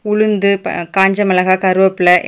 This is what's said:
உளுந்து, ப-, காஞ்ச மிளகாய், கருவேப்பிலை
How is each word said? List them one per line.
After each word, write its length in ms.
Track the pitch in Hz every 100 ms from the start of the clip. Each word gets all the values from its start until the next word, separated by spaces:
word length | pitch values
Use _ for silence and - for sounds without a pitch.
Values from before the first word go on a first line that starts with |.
| 208
உளுந்து, 420 | 208 214 208 196 196 196
ப-, 80 | 175 165 196
காஞ்ச 280 | 190 196 202
மிளகாய், 300 | 180 185 185
கருவேப்பிலை 500 | 190 185 190 190 180 180